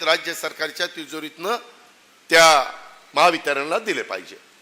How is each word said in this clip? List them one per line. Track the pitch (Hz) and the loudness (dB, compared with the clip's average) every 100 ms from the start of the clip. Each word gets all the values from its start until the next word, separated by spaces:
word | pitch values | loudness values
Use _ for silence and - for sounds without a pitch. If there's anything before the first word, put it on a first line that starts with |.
राज्य | 156 165 165 | 0 0 -2
सरकारच्या | 160 156 - 156 - 175 | -10 -10 -8 -10 -8 -10
तिजोरीतनं | 170 143 156 151 139 180 240 - - _ _ _ _ - | -10 -14 -12 -12 -10 -8 -8 -10 -20 _ _ _ _ 2
त्या | 165 165 147 127 - - - _ | 6 8 6 2 -8 -20 -20 _
महावितरणला | 139 175 165 147 139 147 190 | 2 2 2 -2 -4 -2 -4
दिले | 220 143 | -4 -6
पाहिजे, | 98 95 90 98 _ _ | -6 -10 -12 -20 _ _